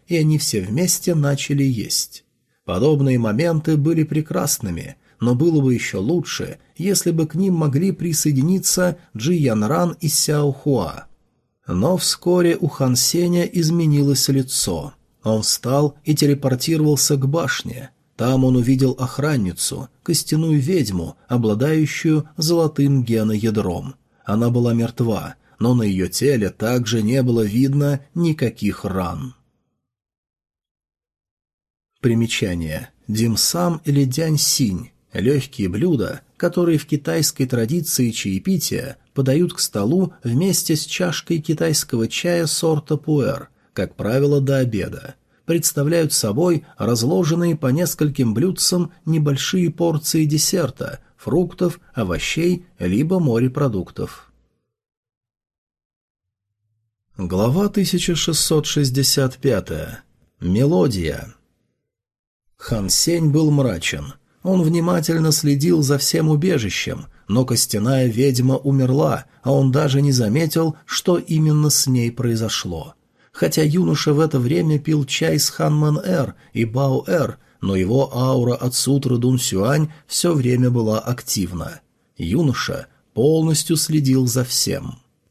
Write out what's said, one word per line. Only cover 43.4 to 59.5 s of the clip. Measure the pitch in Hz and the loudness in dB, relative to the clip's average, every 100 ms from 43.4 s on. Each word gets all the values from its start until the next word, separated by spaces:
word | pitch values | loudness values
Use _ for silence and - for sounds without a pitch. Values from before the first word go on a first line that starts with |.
| - _ _ | -8 _ _
как | - 92 | -6 -6
правило, | - 98 127 143 143 | -4 -2 0 2 2
до | 135 135 | 2 0
обеда. | 131 104 - - - - _ _ - | 0 -2 -4 -8 -16 -20 _ _ -4
Представляют | 170 - - 143 170 160 | -2 0 -2 0 2 0
собой | - 110 104 180 165 - - | 0 -2 0 2 0 -2 -6
разложенные | 107 120 117 185 165 165 175 156 | -2 0 2 2 2 2 0 0
по | 135 | 0
нескольким | 139 175 - 151 139 123 | 0 0 0 -2 0 0
блюдцам | 107 175 180 - 180 170 - | 2 0 0 0 0 -2 -6
небольшие | - 160 147 135 - 185 175 | -2 0 2 0 0 0 0
порции | - 170 156 - 165 | 0 0 0 0 0
десерта, | 156 151 - 185 143 - - - - _ | 2 2 0 0 -2 -4 -10 -12 -20 _
фруктов, | - 135 180 - 180 - _ | -2 0 0 -2 -4 -4 _
овощей | - 101 82 - - 175 180 - - | -6 -4 -2 -4 -2 0 -2 -6 -8
либо | 90 98 156 185 | -2 0 2 2
морепродуктов. | 156 113 127 127 143 104 87 - - - - _ _ _ _ _ _ _ _ _ _ _ _ _ _ _ _ _ _ _ _ _ _ _ _ _ _ _ _ - | 2 2 0 0 -2 -2 -6 -8 -10 -12 -20 _ _ _ _ _ _ _ _ _ _ _ _ _ _ _ _ _ _ _ _ _ _ _ _ _ _ _ _ -10
Глава | 90 90 113 151 202 | -4 0 2 2 0
тысяча | 202 190 180 - 160 | 0 0 0 -2 -2
шестьсот | - 156 - 156 151 | -2 -2 0 0 0
шестьдесят | - 139 127 131 - 131 127 | 0 0 0 0 2 0 0
пятая. | 143 | -2